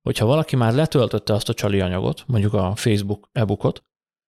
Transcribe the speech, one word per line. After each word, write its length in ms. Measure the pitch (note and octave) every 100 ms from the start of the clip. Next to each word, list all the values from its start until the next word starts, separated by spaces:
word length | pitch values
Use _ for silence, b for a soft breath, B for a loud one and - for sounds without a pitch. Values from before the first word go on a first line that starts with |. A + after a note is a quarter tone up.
Hogyha 240 | - -
valaki 300 | A2 D3+ D#3
már 180 | C3 A2+
letöltötte 600 | B2 D#3 C#3 A2+ A2 -
azt 160 | G#2 -
a 40 |
csali 260 | A2+ G#2 G2
anyagot, 440 | F2+ F2+ A2+ D3+ -
mondjuk, 260 | A#2 G#2
a 220 | G#2 F2+
Facebook 540 | G#2+ A#2+ G#2 G2+ G2+ _
e-bookot, 520 | - G#2 G#2 C#3 - _ _ _ _